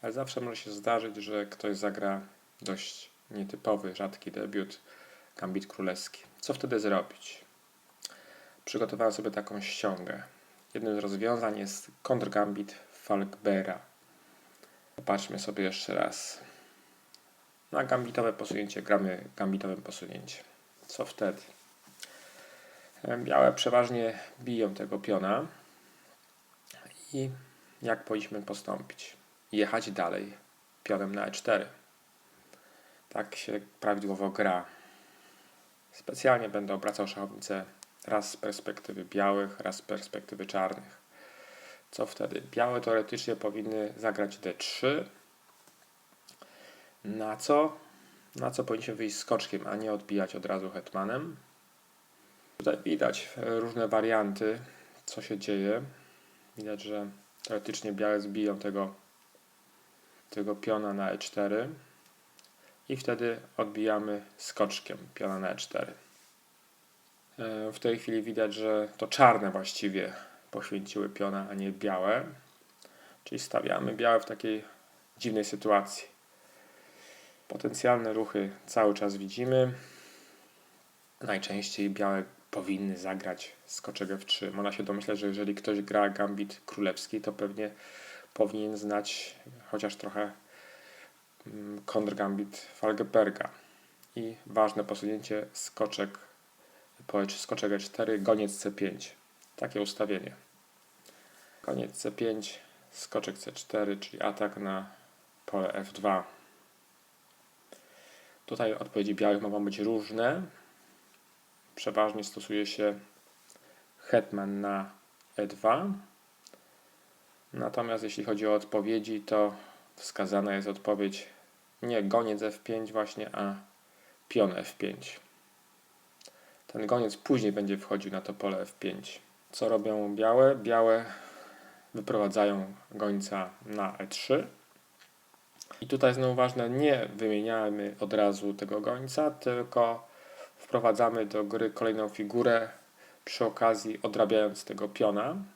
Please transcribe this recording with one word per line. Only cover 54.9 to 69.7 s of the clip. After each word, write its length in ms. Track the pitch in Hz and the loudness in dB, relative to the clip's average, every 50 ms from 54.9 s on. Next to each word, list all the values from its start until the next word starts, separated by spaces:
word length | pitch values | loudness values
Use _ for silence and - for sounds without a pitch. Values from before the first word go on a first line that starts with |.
| - - _ | -20 -16 _
co 160 | - - - | -12 -12 -10
się 160 | - - 110 101 | -6 -6 -6 -6
dzieje. 440 | 98 - 104 98 98 101 107 117 135 135 - - - - - - - - - - - - _ | -2 -2 0 0 2 2 0 0 -2 -8 -14 -20 -20 -20 -20 -20 -20 -20 -20 -20 -20 -20 _
Widać, 260 | - 107 107 107 101 | -12 -8 -8 -8 -8
że 240 | 101 104 104 104 101 101 98 - - - _ - - | -8 -6 -6 -6 -6 -6 -10 -16 -20 -20 _ -14 -8
teoretycznie 480 | - 110 104 104 - 104 - - 107 | -6 -6 -4 -4 -6 -8 -6 -4 -4
białe 280 | 101 98 107 104 107 104 | -2 0 2 2 2 2
zbiją 380 | 101 101 101 107 104 104 98 98 | 0 -2 -2 0 0 0 0 -2
tego, 360 | - 104 98 98 98 95 98 - - _ _ _ _ _ _ - _ _ _ _ _ _ _ _ _ _ _ _ _ _ - - _ _ | -4 -4 -2 -2 -2 -2 -4 -12 -20 _ _ _ _ _ _ -20 _ _ _ _ _ _ _ _ _ _ _ _ _ _ -20 -20 _ _
tego 260 | - 107 101 104 104 | -6 -4 -2 -2 -4
piona 360 | 101 - - 110 107 107 104 | -4 0 0 0 2 2 0
na 180 | 98 98 98 95 | 0 0 0 -2
E 80 | 92 - | -2 -4
cztery 500 | - - - - 101 101 104 107 120 139 160 - - - - _ _ - _ _ _ _ _ - _ - _ _ - - - _ _ - | -6 -6 -2 0 0 2 2 0 0 -4 -8 -12 -18 -20 -20 _ _ -20 _ _ _ _ _ -20 _ -20 _ _ -20 -20 -20 _ _ -6
i 80 | 135 | -6
wtedy 440 | 131 - - 120 113 120 117 117 113 - - - | -2 0 -2 0 2 0 0 -2 -2 -8 -12 -4
odbijamy 680 | - 113 104 104 107 107 110 107 104 107 107 104 104 - - - | -4 -4 -2 0 0 2 2 2 2 2 -2 -4 -4 -6 -12 -18
skoczkiem 640 | - - - - - 107 98 - - - - 92 - - - - | -14 -12 -12 0 0 0 0 0 -8 -8 -8 -10 -10 -10 -16 -8
piona 240 | - - 98 95 92 | -4 -2 -2 -2 -2
na 100 | 95 90 | -2 -4
E 80 | - | -4
cztery. 360 | - - - - - - - - - - - - - - - _ _ _ _ _ _ _ _ _ _ _ _ _ _ _ _ _ _ _ _ _ - | -4 -8 -6 -4 -4 -4 -4 -8 -16 -20 -20 -20 -20 -20 -20 _ _ _ _ _ _ _ _ _ _ _ _ _ _ _ _ _ _ _ _ _ -8
E, 340 | 117 110 110 107 110 110 | -6 -6 -4 -4 -4 -6
w 60 | 107 - | -6 0
tej 200 | - 123 117 113 | 0 0 0 0
chwili 240 | - - 113 113 | -2 -2 0 0
widać, 320 | 107 117 110 113 110 104 101 | 0 0 0 2 2 2 2
że 340 | 107 110 110 107 107 107 107 - | -2 0 2 2 2 2 0 -2
to 100 | - 113 | -6 -4
czarne 440 | 107 - - 139 120 113 107 101 98 | -2 8 10 10 12 12 10 4 2
właściwie 640 | 92 98 95 - | 0 -2 -4 -4